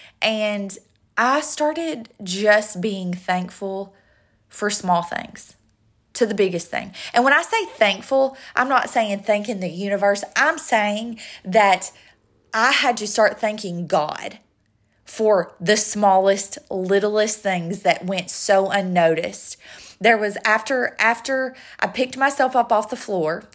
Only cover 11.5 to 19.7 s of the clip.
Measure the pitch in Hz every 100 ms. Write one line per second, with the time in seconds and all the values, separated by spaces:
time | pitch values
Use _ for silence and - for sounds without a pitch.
11.5 | 208 202 185 - - _ _ _ _ -
12.5 | 220 247 285 269 226 208 - 214 - 214
13.5 | 214 185 175 170 175 151 - - - _
14.5 | _ _ _ _ _ - - 214 196 165
15.5 | - 185 214 - 208 202 190 196 196 -
16.5 | - - 190 185 196 208 214 220 - 196
17.5 | 180 170 196 185 - 180 185 180 - -
18.5 | 196 190 202 185 180 165 160 175 - -
19.5 | - -